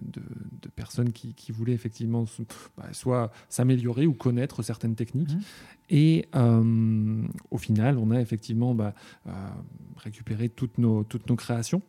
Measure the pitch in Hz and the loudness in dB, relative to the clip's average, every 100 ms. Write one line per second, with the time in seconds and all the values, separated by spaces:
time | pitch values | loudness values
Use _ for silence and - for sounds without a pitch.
0 | - - - - - 123 - - 107 - | -12 -12 -12 -12 -14 -14 -16 -14 -8 -2
1 | 120 113 120 - - 110 117 120 117 - | -2 -2 -12 -14 -10 -4 -2 -2 -4 -6
2 | 113 117 113 - 113 - - - - - | -2 -2 -2 -6 -12 -14 -20 -18 -16 -6
3 | 127 123 113 - - - 127 127 120 120 | -2 0 -2 -6 -8 0 4 4 2 2
4 | 160 117 127 120 135 - 117 113 117 110 | 2 2 0 0 -2 -4 -6 -4 -4 -4
5 | 113 131 156 170 202 - - - - 147 | -4 -2 -2 -4 -6 -16 -20 -16 2 6
6 | 156 160 - - 120 113 113 113 110 110 | 6 4 2 4 6 6 6 4 2 2
7 | 107 110 113 - - 120 - 107 123 131 | 0 -2 -4 -8 -8 -6 0 2 4 2
8 | 110 123 113 107 - 113 123 117 104 - | 2 2 0 -4 -2 0 0 0 -2 -6
9 | - - 92 92 95 95 - - - - | -18 -18 -14 -12 -12 -12 -14 -18 -20 -16
10 | 110 110 - 107 117 - 127 - 117 107 | -16 -14 -8 -2 -4 -2 -4 2 4 4
11 | 107 120 - 120 - 117 113 180 | 0 -6 -2 -2 0 -4 0 -2